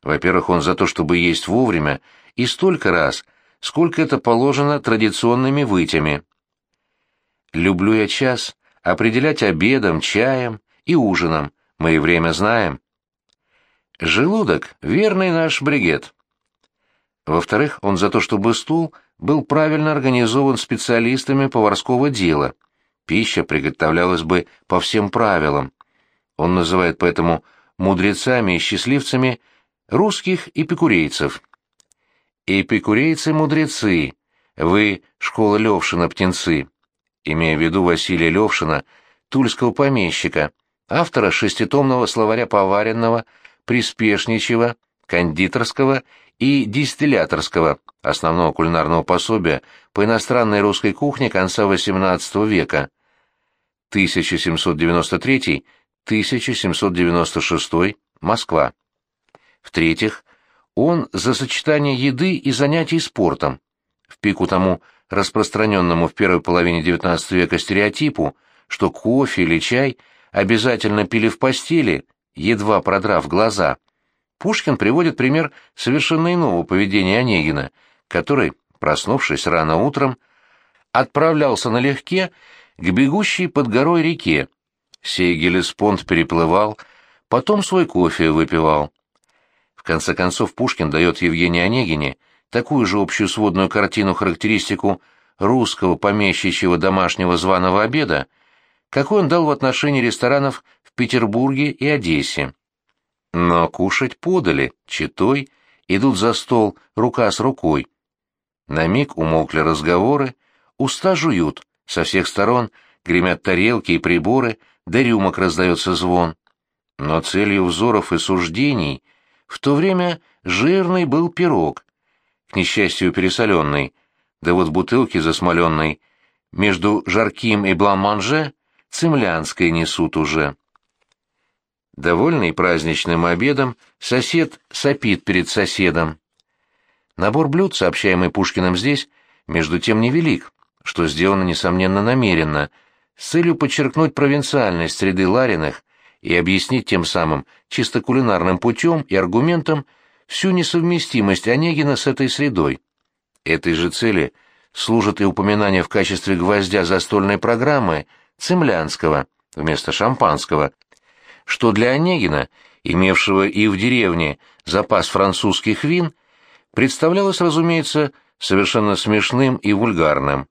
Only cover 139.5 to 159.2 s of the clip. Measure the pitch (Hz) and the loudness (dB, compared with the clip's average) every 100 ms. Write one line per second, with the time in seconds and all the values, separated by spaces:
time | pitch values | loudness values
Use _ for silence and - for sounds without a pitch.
139.5 | 82 78 85 - 110 117 151 160 90 - | -2 0 -2 0 2 2 2 0 -2 -6
140.5 | _ _ _ - - 82 73 92 98 92 | _ _ _ -12 -2 -2 2 2 2 0
141.5 | 80 92 90 95 98 107 131 113 85 80 | 0 0 0 2 2 0 2 2 2 0
142.5 | 76 73 _ _ _ _ _ - 160 170 | -2 -4 _ _ _ _ _ -4 0 0
143.5 | 165 135 - 135 151 160 - 143 143 135 | 0 -2 0 -2 0 0 2 0 0 0
144.5 | 147 110 85 82 - 98 92 92 110 127 | 0 0 0 -4 -2 0 2 2 2 2
145.5 | 90 76 - _ _ _ _ - 87 87 | 0 -2 -6 _ _ _ _ -2 0 2
146.5 | 95 - 127 - 95 82 92 82 73 - | 0 0 -4 0 -2 0 -2 0 -2 -4
147.5 | _ _ - 123 120 - 127 123 92 87 | _ _ -4 -2 -4 0 0 2 0 0
148.5 | 92 120 113 170 160 - 98 92 107 156 | 0 0 0 0 0 -2 -2 0 0 2
149.5 | 170 151 156 131 _ _ _ _ - 190 | 0 -2 -4 -6 _ _ _ _ -4 0
150.5 | 185 165 175 165 175 - 120 107 95 110 | 0 0 0 0 -2 -2 0 2 0 0
151.5 | 127 165 151 147 131 - 131 131 - 143 | 0 0 0 0 0 -2 0 -2 0 -2
152.5 | 98 73 65 _ _ _ _ _ _ - | 0 0 -2 _ _ _ _ _ _ -2
153.5 | 80 85 80 87 - 113 95 67 _ _ | -2 0 0 -2 -2 0 0 -2 _ _
154.5 | _ _ - - 113 104 - 98 90 101 | _ _ -10 -2 0 0 0 0 0 0
155.5 | 104 104 95 85 107 92 95 - 92 90 | 2 2 0 0 -2 -2 -2 -2 0 2
156.5 | 104 95 101 85 92 - 104 98 101 110 | 0 0 0 2 0 0 0 0 0 0
157.5 | 117 131 143 101 78 - _ _ _ - | 0 0 0 0 -2 -6 _ _ _ -2
158.5 | 180 151 90 78 - 82 73 | 0 2 0 -4 -2 0 0